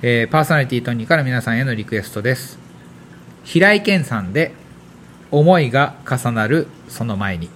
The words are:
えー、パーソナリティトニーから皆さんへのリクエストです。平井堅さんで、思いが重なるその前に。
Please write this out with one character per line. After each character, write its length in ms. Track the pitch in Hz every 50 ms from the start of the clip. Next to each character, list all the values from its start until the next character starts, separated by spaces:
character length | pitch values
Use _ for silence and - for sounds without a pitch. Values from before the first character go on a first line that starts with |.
え 220 | - 123 120 117 113
ー、 80 | 113
パ 100 | - 156
ー 40 | 156
ソ 80 | 151 165
ナ 80 | 151
リ 60 | 139 127
テ 100 | 131 120
ィ 40 |
ト 120 | 117 - 120
ニ 100 | 117 110
ー 40 | -
か 100 | 165 160
ら 60 | 143
皆 180 | 131 123 123
さ 100 | 117 -
ん 80 | 117 117
へ 40 | 135
の 120 | 135 120
リ 80 | 107 107
ク 120 | - -
エ 60 | 107
ス 100 | 98 -
ト 100 | - -
で 140 | 104 120 127
す。 220 | 123 - - - - - - - - - - - - - - - - - - - - -
平 300 | - - 170 185 202 208
井 100 | 208 208
堅 200 | - 196 185 147
さ 180 | - 120 107
ん 100 | 98 90
で、 220 | 95 139 165 - - - - - - - - - - - - - - - - -
思 280 | - 147 151 170 185 175
い 100 | 151 123
が 260 | 117 135 143 - - - - -
重 220 | 135 123 - 127
な 160 | 117 113 107 107
る 200 | 135 165 151 - - - - -
そ 160 | - - 117
の 140 | 117 107 95
前 200 | 101 98 95 85
に。 120 | 85 - -